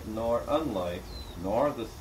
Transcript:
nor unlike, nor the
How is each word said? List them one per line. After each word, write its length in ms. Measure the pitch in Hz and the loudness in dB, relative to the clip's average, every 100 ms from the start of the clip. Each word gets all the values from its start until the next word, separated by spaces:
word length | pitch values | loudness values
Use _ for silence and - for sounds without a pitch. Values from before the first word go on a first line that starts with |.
| 107 | -6
nor 380 | 110 117 117 113 | -2 2 2 2
unlike, 560 | 151 151 98 90 87 - - - 87 | 2 2 0 0 -2 -6 -10 -10 -4
nor 280 | 90 113 143 | 0 4 4
the 180 | 120 107 - | 2 -6 -2